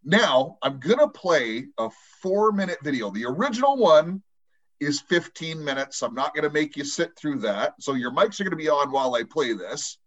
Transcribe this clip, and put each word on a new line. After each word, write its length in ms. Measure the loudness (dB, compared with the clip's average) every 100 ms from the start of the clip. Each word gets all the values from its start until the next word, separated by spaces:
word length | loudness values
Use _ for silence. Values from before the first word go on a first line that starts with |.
Now, 540 | 4 4 6 4 2 -4
I'm 180 | -6 -4
gonna 280 | 0 4 4
play 580 | 2 0 2 2 -6 -8 -6
a 140 | -6 -6 _ _
four-minute 560 | -2 2 2 2 -4 -4
video. 280 | -4 -4 -4
The 160 | -6 -6
original 500 | -2 -2 2 2 4
one 460 | 8 8 6 -8 _ _ _ _ _ _
is 200 | -4 -4
fifteen 640 | _ -2 -2 -12 -10 -8
minutes. 400 | -6 -4 -6 -6
I'm 120 | -6
not 200 | -4 -4
gonna 140 | -2 -2
make 260 | 0 -2
you 100 | -4
sit 300 | -8 -4 -4 _
through 220 | -6 -2
that. 340 | -2 -2 -4 -4
So 100 | -4
your 200 | -4 -2
mics 280 | 0 0 0
are 40 |
gonna 120 | -6 -4
be 140 | 0
on 200 | 0 0
while 240 | 0 0
I 100 | -2
play 280 | -2 -4 -2
this. 460 | -4 -6 -10 -10 -14